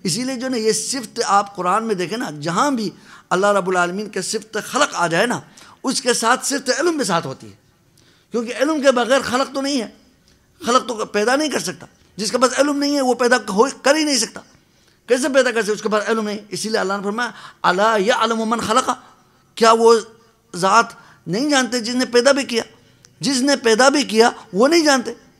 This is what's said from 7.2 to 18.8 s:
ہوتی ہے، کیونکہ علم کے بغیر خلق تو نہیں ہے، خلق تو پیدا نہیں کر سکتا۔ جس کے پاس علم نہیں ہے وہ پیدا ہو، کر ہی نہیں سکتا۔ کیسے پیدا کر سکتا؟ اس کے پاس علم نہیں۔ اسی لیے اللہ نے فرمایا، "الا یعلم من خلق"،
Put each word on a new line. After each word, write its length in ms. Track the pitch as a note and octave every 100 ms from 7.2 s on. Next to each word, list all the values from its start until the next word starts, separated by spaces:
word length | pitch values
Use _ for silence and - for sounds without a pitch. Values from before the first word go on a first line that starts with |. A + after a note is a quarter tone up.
| C#3+
ہوتی 200 | B2+ A2
ہے، 80 | G2 _ _ _ _ _ _ _
کیونکہ 220 | A3 A#3 A3
علم 220 | C4+ D#4+
کے 100 | C4+
بغیر 280 | B3 A3+ C4+
خلق 320 | A#3 A#3+ C4+ C4+
تو 60 |
نہیں 200 | C4+ C#4+
ہے، 220 | G#3 - _ _ _ _ _ _ -
خلق 220 | B3+ -
تو 180 | A3+ G3+
پیدا 300 | G3+ G#3+ C4+
نہیں 140 | D#4
کر 100 | C4
سکتا۔ 260 | E3+ D#3 - _ _ -
جس 160 | A3
کے 60 | B3
پاس 220 | B3 B3
علم 180 | C#4+ C#4+
نہیں 180 | C#4+ C#4+
ہے 60 |
وہ 120 | C4
پیدا 240 | A#3+ B3+ B3 G#3
ہو، 140 | F#3+ C4 -
کر 140 | B3 D4+
ہی 80 |
نہیں 140 | D4+ C4+
سکتا۔ 240 | A3 - - _ _ _ _ _ -
کیسے 220 | B3+ D4
پیدا 220 | C4+ B3+
کر 100 | A3+
سکتا؟ 120 | G3+
اس 80 | G#3
کے 80 | A3
پاس 200 | G#3+ G3+
علم 160 | A3 G#3
نہیں۔ 120 | G#3 G#3
اسی 200 | F3+ G#3
لیے 80 | A3
اللہ 160 | F#3+
نے 100 | G3
فرمایا، 280 | G3 G#3+ A#3+ G3+ - -
"الا 360 | F3 F3+ G#3+ A3
یعلم 520 | G3 A#3+ A3+ A3+ A3
من 100 | A3+
خلق"، 300 | - A#3